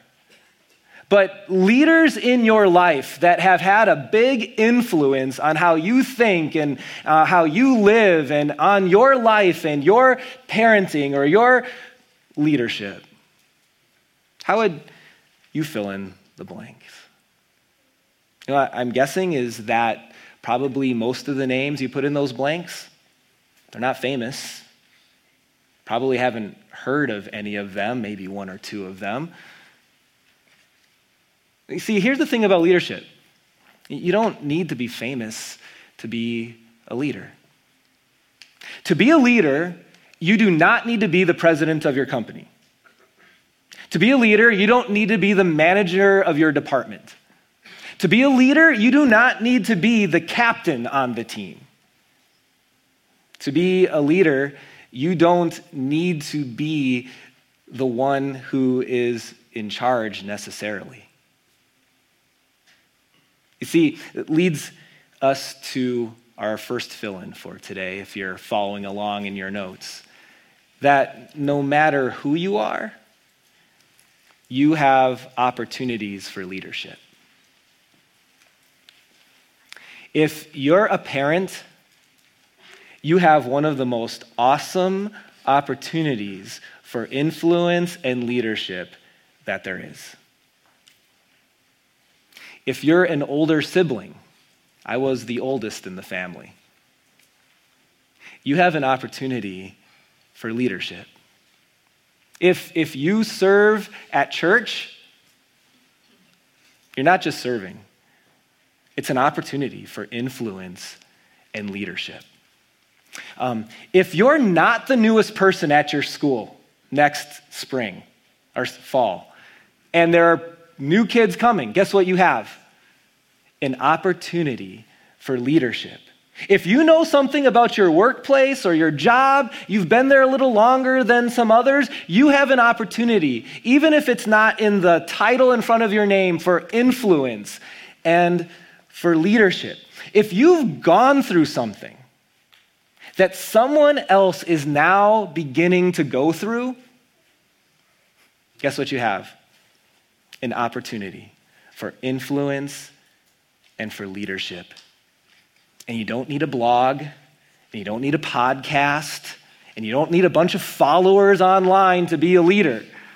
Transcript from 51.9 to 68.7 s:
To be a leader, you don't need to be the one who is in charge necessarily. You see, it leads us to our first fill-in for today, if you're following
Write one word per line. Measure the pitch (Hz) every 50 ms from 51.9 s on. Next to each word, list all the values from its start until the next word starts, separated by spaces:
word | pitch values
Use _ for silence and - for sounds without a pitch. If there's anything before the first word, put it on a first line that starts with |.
| _ _ _ _ _ _ _ _ _ _ _ _ _ _ _ _ _ _ _ _ _ _ _ _ _ _ _ _ _ -
To | - 147
be | 135 156 175 185 185 185 180
a | - - 156
leader, | 147 143 160 185 180 160 139 131 139 139 139 - - - - - - _
you | - 123 135 175 185
don't | 156 165 170 175 175 175 165 160 - - _ -
need | 143 131 135 147 160 170 180 175 151 143
to | - - 151 143
be | 127 113 110 151 151 156 151 139 127 127 123 120 - - - - - _ _ _ _ _ _ _
the | _ - 120 135
one | 131 117 117 131 139 139 139 139 139 135
who | 131 127 - - 135 131 127 127 127 -
is | - 127 123 120 120 120 117 - - - _ _ _ -
in | 120 107 104
charge | 98 - 120 123 127 120 110 107 98 95 98
necessarily. | 101 104 101 - - - - 101 104 107 95 - - - - - _ _ _ _ _ _ _ _ _ _ _ _ _ _ _ _ _ _ _ _ _ _ _ _ _ _ _ _ _ _ _ _ _ _ _ _ _ _ _ _ _ _ _ _ _ _ _ _ _ _ -
You | 180
see, | - - 165 160 143 - - - - -
it | - - -
leads | 156 156 180 185 151 - - - - - - _ _ _ _ _ _ -
us | - 135 135 131 - - - - - -
to | - 135 127 123 123 120 117 110 113 - _ _ _
our | - 104 107 107
first | 104 - - 127 120 - -
fill-in | - - - 107 98 92 92 - -
for | - - - 92
today, | 98 - - 101 95 95 92 92 98
if | 95 - -
you're | 104 98 95 92
following | 87 - - 117 104 101 98